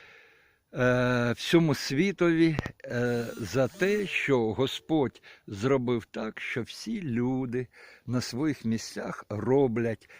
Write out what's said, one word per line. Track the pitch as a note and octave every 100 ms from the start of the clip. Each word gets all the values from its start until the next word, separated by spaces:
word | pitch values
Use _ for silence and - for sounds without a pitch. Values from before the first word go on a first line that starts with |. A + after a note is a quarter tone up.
| - - - _ _ _ _
е, | - B2 B2 B2 B2 A#2+
всьому | A2+ - E3+ D#3+ C3
світові, | - C#3 G3 F3 F3 E3 E3 D3 - - -
е, | A#2+ A#2+ A#2+ A#2 A#2
за | F#2 C3+ B2+
те, | - F#3 G#3 F#3+
що | - - B2+ A2
Господь | G#2+ C3+ - - D#3 B2 - - - -
зробив | G2 B2+ C#3 B2 A#2+ -
так, | - A2 -
що | - B2
всі | G#2+ - G#3+ A3+
люди | D#3 A#2 B2 C3 B2+ B2 B2+ - - - -
на | B2
своїх | - A#2+ D#3 C3+ -
місцях | A2+ - G#3 F#3 - -
роблять | G#2 A2+ C3+ C3+ A2+ A#2 A2 -